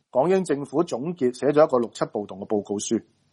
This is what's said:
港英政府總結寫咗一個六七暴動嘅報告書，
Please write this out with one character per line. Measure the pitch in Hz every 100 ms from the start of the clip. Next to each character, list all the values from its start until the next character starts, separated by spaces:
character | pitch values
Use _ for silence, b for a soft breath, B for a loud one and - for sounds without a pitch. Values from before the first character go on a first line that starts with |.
| _
港 | 123 160
英 | 190
政 | 175 143
府 | 147 143
總 | 170 117 165
結 | 175 123 -
寫 | 131
咗 | 147 156
一 |
個 | 127
六 | 113
七 | - 156
暴 | 110 101
動 | 95
嘅 | 98
報 | 104
告 | 98 104
書， | - 110 - _ _